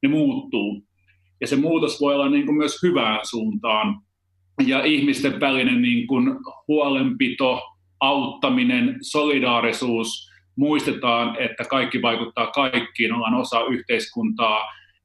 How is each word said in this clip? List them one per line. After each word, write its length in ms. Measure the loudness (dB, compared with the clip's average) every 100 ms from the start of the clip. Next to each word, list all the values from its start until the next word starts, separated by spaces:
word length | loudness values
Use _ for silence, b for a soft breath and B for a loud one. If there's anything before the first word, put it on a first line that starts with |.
ne 60 | 0
muuttuu. 800 | 2 2 0 -4 -4 -4 -6 -14 _ _ _ _ _
Ja 60 | -2
se 80 | 0
muutos 460 | 2 2 0 0
voi 140 | 0 2
olla 140 | 2
niin 160 | 2 2
kuin 120 | 2
myös 260 | 0 0
hyvään 360 | 2 2 2 0
suuntaan. 800 | -4 -4 -4 -4 0 0 0 -4 _ _ _ _ _ 0 2
Ja 180 | 2
ihmisten 560 | 2 2 2 2 0 0
välinen 420 | 0 2 2 2
niin 260 | 2 2 0
kuin 280 | 2 2 0 -10 -16 -2
huolenpito, 920 | 0 2 2 0 0 -2 0 0 0 -6 _ _ _
auttaminen, 1000 | 0 0 -2 -2 0 2 2 2 0 -2
solidaarisuus – 1300 | -4 0 2 2 2 2 0 -2 -2 -2 -2 -8 B B B -2
muistetaan, 800 | 0 2 0 -2 0 0 0 -2
että 240 | -6 -6
kaikki 380 | -2 -2 0 0
vaikuttaa 460 | 0 -2 -4 -4 -4
kaikkiin, 640 | 0 0 0 -4 -2 -2
ollaan 200 | 0 0
osa 320 | 0 2 0 0
yhteiskuntaa, 1000 | -4 -2 -2 -2 -4 -4 0 0 0 -4 B B B